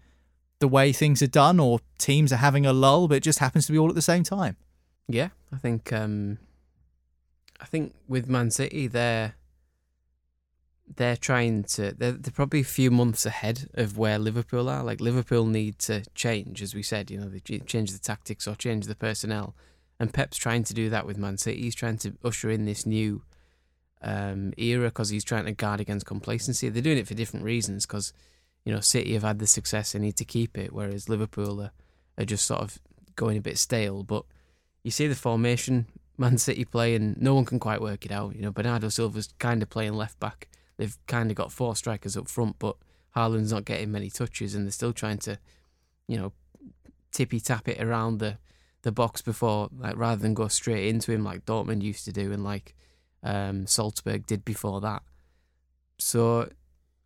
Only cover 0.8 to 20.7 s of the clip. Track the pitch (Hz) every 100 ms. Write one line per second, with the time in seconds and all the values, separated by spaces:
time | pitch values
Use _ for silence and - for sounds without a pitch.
0.8 | 139 127 151 135 139 151 147 180 131 117
1.8 | - - - 143 147 123 143 139 139 131
2.8 | 135 151 175 139 156 151 131 156 143 156
3.8 | 160 170 165 175 165 196 143 92 _ _
4.8 | _ _ - 117 175 - _ 135 123 113
5.8 | - 113 107 104 101 107 - _ _ _
6.8 | _ _ _ _ _ _ _ - - 160
7.8 | 147 - - 127 123 127 117 123 135 -
8.8 | 127 117 120 113 110 - _ _ _ _
9.8 | _ _ _ _ _ _ _ _ _ _
10.8 | - - 123 117 - 123 117 110 101 -
11.8 | 101 - 120 123 - - 139 151 131 -
12.8 | 127 120 120 110 113 - 107 120 139 -
13.8 | 107 107 110 107 110 117 113 120 127 135
14.8 | 120 107 117 123 117 117 113 110 107 -
15.8 | - 107 104 - 120 107 - - 101 104
16.8 | 101 107 98 101 101 95 - 107 - 113
17.8 | 104 95 - 104 - 107 - 107 127 110
18.8 | 104 104 110 107 110 107 101 - _ _
19.8 | _ - 113 139 135 - 120 117 110